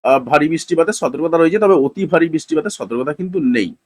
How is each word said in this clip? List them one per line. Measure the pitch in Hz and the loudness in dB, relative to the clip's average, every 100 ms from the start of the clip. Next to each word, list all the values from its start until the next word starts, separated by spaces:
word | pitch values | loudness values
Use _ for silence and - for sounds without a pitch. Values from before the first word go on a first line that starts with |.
আহ, | 127 135 | 2 0
ভারী | 120 147 151 | 2 2 2
বৃষ্টিপাতের | 160 - 170 165 208 | -2 -2 0 0 -2
সতর্কতা | 151 147 165 165 | -4 -4 -2 2
রয়েছে, | 165 202 | 2 4
তবে | 208 180 | 4 4
অতি | 139 190 175 | 2 -2 0
ভারী | 165 165 | 2 2
বৃষ্টিপাতের | 156 - 156 202 - | -2 -4 -4 -4 -8
সতর্কতা | 104 117 131 | -6 -4 -4
কিন্তু | 151 185 185 | -6 -6 -2
নেই। | 131 120 90 - | 0 0 -2 -8